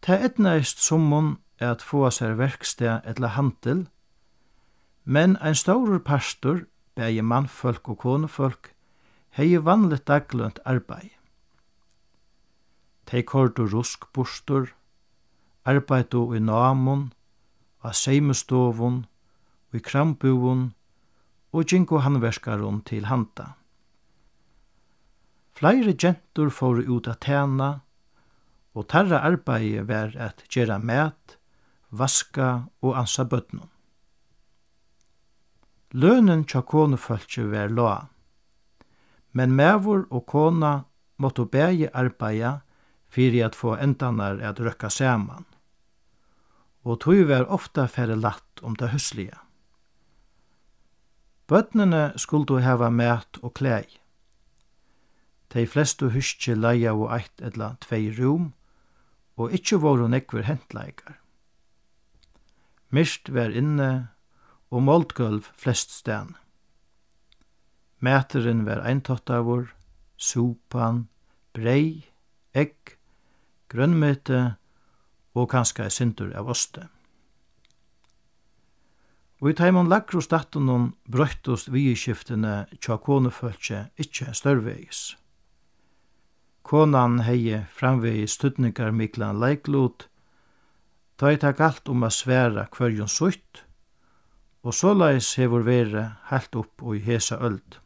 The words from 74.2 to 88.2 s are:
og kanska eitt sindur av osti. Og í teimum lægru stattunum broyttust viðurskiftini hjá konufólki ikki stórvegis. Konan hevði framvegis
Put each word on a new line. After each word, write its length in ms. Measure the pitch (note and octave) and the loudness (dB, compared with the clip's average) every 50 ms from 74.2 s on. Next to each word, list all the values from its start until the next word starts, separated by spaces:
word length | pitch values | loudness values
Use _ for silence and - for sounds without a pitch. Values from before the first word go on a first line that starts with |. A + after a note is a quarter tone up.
| _ - C3 B2+ B2 B2 A2 _ _ _ _ _ _ _ _ _ _ _ _ _ _ _ _ | _ -2 0 0 0 0 -4 _ _ _ _ _ _ _ _ _ _ _ _ _ _ _ _
og 140 | B2 B2 - | -2 -2 0
kanska 340 | - B2+ A#2 - - - A2 | 0 0 0 0 -4 -6 -6
eitt 100 | G#2 - | -6 -4
sindur 360 | - B2 A#2 A2 - G#2 F#2+ - | -2 -2 -2 -2 -4 -10 -10 -8
av 120 | G2 G#2 B2 | -10 -8 -6
osti. 320 | A#2+ - - - - - F3+ E3 _ _ _ _ _ _ _ _ _ _ _ _ _ _ _ _ _ _ _ _ _ _ _ _ _ _ _ _ _ _ _ _ _ _ _ _ _ _ _ _ _ _ _ _ _ _ _ _ _ _ | -4 -4 -4 -6 -8 -20 -20 -20 _ _ _ _ _ _ _ _ _ _ _ _ _ _ _ _ _ _ _ _ _ _ _ _ _ _ _ _ _ _ _ _ _ _ _ _ _ _ _ _ _ _ _ _ _ _ _ _ _ _
Og 100 | C3+ C#3+ | -2 -2
í 40 | D#3 | 2
teimum 340 | - E3+ F3+ F#3 F3+ F3 E3+ | 4 4 4 6 4 4 4
lægru 300 | F3+ G#3+ - - - F3 D3+ | 4 2 2 -2 -4 -4 -2
stattunum 680 | - E3 D#3+ D3 _ - D#3 C#3 C3 B2+ A#2+ A#2+ B2 - _ _ - | 0 -2 -2 -2 _ -4 -2 0 2 2 2 0 -2 -4 _ _ -4
broyttust 560 | A#2+ B2+ D3+ - - - - - B2 A2+ - - | 0 0 0 0 0 -6 -4 -4 -4 -4 -4 -4
viðurskiftini 840 | C3 C3 C#3+ C3+ A#2+ - - - A2+ - - - A#2+ G#2+ A2 A2 G#2 G#2 G2 - - - | -2 0 2 0 0 -2 -2 -6 -6 -6 -8 -6 -4 -4 -2 -2 -4 -6 -8 -10 -16 -12
hjá 160 | - - A2+ | -6 -4 -4
konufólki 840 | G#2+ - - C#3 C#3 C3 B2 - - - A#2 G2 - - - G#2+ G#2 G2+ - _ - | -4 0 0 2 2 2 0 -2 -6 -8 -10 -8 -8 -10 -8 -8 -8 -10 -12 _ -10
ikki 320 | C#3+ - - - B2+ - | -10 -10 -8 -10 -10 -8
stórvegis. 800 | - - - C#3 C#3+ B2+ A2 A2 - - - - - - - - - _ _ _ _ _ _ _ _ _ _ _ _ _ _ _ _ _ _ _ _ _ _ _ _ _ _ _ _ _ _ | -10 -4 0 2 0 2 0 -4 -10 -12 -16 -14 -14 -12 -12 -12 -14 _ _ _ _ _ _ _ _ _ _ _ _ _ _ _ _ _ _ _ _ _ _ _ _ _ _ _ _ _ _
Konan 540 | - - D3+ D#3 D3+ C#3+ C3 B2 A#2+ A#2+ A#2+ | 0 4 4 4 6 4 4 4 4 2 0
hevði 380 | A2+ A2+ B2 B2 A#2 A2+ G#2+ A2 G2 - | 0 0 0 0 0 -2 -4 -4 -8 -10
framvegis 640 | - - - B2+ C3 B2+ A2+ A2+ A2 A2 | -10 -2 0 0 2 2 0 -2 -2 -2